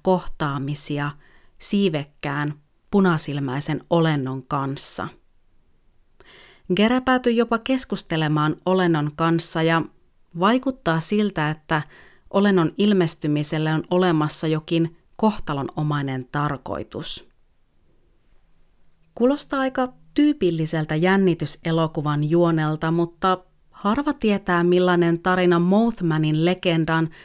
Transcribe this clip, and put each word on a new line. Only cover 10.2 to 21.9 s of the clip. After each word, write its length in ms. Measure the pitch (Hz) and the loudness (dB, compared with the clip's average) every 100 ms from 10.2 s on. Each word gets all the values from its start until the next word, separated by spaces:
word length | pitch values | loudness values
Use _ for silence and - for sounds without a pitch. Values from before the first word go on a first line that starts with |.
| _ 170 | _ -2
vaikuttaa 600 | 190 254 269 262 - 160 | 2 2 -2 -4 -2 0
siltä, 500 | - 208 208 190 151 | 0 0 0 -2 -4
että 320 | 156 - 156 - - - _ - | -4 -4 -4 -4 -14 -20 _ -4
olennon 420 | 202 202 185 160 - | 0 4 4 2 0
ilmestymiselle 960 | 208 196 165 - 151 147 147 156 156 | 2 2 0 -2 -2 -2 -2 -2 -2
on 100 | 156 - | -2 0
olemassa 560 | 180 185 160 151 - 160 | 0 2 2 0 -2 -2
jokin 500 | 156 156 165 165 - _ - | -2 -2 -2 -2 -6 _ -2
kohtalonomainen 1120 | 214 208 - 143 131 - 151 147 139 131 127 | -2 0 -4 -6 -6 -4 -2 -2 -2 -6 -6
tarkoitus. 960 | 147 147 139 - 73 - - 160 - - _ _ _ _ _ _ _ _ _ _ _ _ _ _ _ _ _ _ - | -4 -4 -4 -8 -10 -8 -10 -10 -12 -14 _ _ _ _ _ _ _ _ _ _ _ _ _ _ _ _ _ _ 0
Kuulostaa 440 | 240 285 - 277 | 2 2 -2 -4
aika 340 | 262 262 254 - - | -4 -2 -4 -6 -6
tyypilliseltä 800 | - 294 294 180 165 156 165 156 156 | 2 2 2 0 0 -2 -2 -2 0
jännityselokuvan 1300 | 180 196 190 165 147 - 165 165 160 | 2 4 2 2 -4 -6 -2 0 0